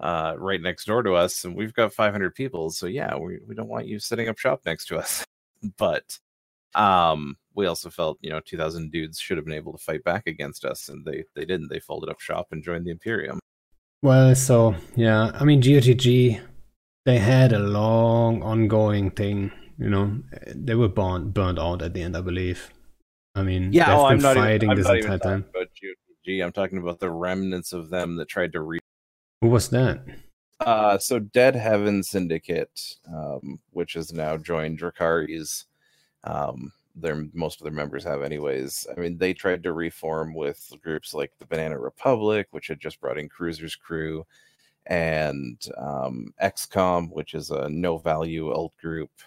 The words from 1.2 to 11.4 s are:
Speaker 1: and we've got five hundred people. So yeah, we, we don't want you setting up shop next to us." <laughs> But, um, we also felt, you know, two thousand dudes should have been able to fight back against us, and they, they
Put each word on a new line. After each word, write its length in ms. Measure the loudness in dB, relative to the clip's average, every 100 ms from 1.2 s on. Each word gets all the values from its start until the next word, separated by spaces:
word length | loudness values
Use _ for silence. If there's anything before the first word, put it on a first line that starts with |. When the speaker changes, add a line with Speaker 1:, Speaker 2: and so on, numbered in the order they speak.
| 2 -2 -8
Speaker 1:
and 100 | -8
we've 180 | -6
got 200 | 0 0
five 180 | 2 0
hundred 240 | 0 -4 -4
people. 360 | -8 -6 -6
So 160 | -6 -8
yeah, 280 | -6 -6 -6
we, 240 | -8 -12 -14
we 80 | -12
don't 140 | -8
want 180 | -8 -8
you 120 | -10
setting 280 | -6 -4 -4
up 100 | -2
shop 260 | -2 -2 -4
next 220 | -6 -6
to 100 | -6
us." 260 | -4 -8 -8
<laughs> 480 | _ _ _ -10 -2
But, 420 | -2 -2 -6 -18 _ _ _ _ _ 2
um, 640 | 6 6 4 2 -4 -12 _ -2
we 120 | -2
also 220 | -2 -8
felt, 280 | -4 -4 -4
you 120 | -10
know, 100 | -10
two 160 | -8 -6
thousand 340 | -6 -6 -8
dudes 260 | -8 -8 -10
should 200 | -6 -6
have 80 | -6
been 80 |
able 180 | -10 -10
to 60 | -14
fight 260 | -8 -4
back 240 | -2 -2 -4
against 380 | -8 -10 -8 -10
us, 240 | -10 -12
and 160 | -14 -10
they, 180 | -10 -10
they 100 | -12